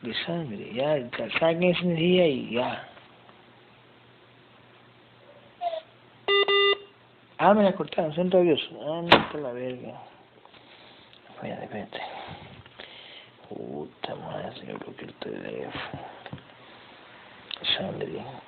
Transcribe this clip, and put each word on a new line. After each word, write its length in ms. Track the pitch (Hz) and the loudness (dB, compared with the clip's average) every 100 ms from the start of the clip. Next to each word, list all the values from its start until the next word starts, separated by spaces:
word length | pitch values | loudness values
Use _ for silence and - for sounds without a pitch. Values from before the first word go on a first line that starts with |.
de 100 | 120 110 | -6 -6
sangre, 480 | - 170 151 101 - | -4 -4 -4 -8 -8
ya, 240 | 110 143 151 117 - | -2 2 0 0 -6
sa-, 140 | 113 - | -4 2
saquen 240 | 165 170 | 2 4
esa 200 | 180 170 | 4 4
energía 440 | 175 165 170 180 170 | 2 2 4 6 6
y 240 | 127 113 | 4 -2
ya. 340 | 113 127 117 - - - - - - - - - - - - - - _ _ - - - - - - - - - - - - 698 640 - - - - - 403 403 403 403 403 - _ _ _ _ - | -2 -2 -4 -10 -20 -20 -20 -20 -20 -20 -20 -20 -20 -20 -20 -20 -20 _ _ -20 -20 -20 -20 -20 -20 -20 -20 -20 -20 -20 -8 -6 -6 -12 -20 -20 -8 4 4 6 6 6 4 -2 _ _ _ _ 4
Ah, 160 | 170 | 6
me 80 | 214 | 8
la 100 | 196 | 6
cortaron, 400 | 190 151 - 160 151 | 2 -4 -2 -2 0
son 160 | 180 | 4
rabiosos. 360 | 185 175 131 - 110 | 6 6 4 0 -8
Ah, 220 | 131 165 | -6 -4
no, 120 | 170 165 | 4 4
está 220 | - 151 | 4 -6
la 140 | 139 | -6
verga. 500 | 123 127 127 117 110 - - - _ - - - - - - - - - | -6 -6 -8 -12 -16 -20 -20 -20 _ -20 -20 -20 -20 -20 -20 -20 -20 -20
Espérate, 360 | - - - | -12 -10 -10
espérate. 360 | - 107 - - - - - - - - - - - - - - - - - | -10 -10 -10 -12 -12 -12 -14 -14 -16 -20 -20 -20 -18 -18 -20 -20 -20 -20 -16
Puta 680 | - 58 69 80 - - - | -12 -10 -10 -10 -10 -10 -10
madre, 360 | - - - - | -8 -8 -8 -10
se 80 | - | -12
me 60 | |
bloqueó 320 | 53 - - - | -10 -12 -14 -16
el 80 | |
teléfono. 880 | - - 50 50 57 69 - - - - - - - - - - - - - - - - - - - - - | -12 -10 -8 -10 -10 -10 -10 -10 -12 -14 -16 -16 -16 -16 -20 -20 -20 -20 -20 -20 -20 -20 -20 -14 -8 -2 -2
Sandri. 440 | 190 - - - 120 131 | -2 -4 -6 -6 -10 -14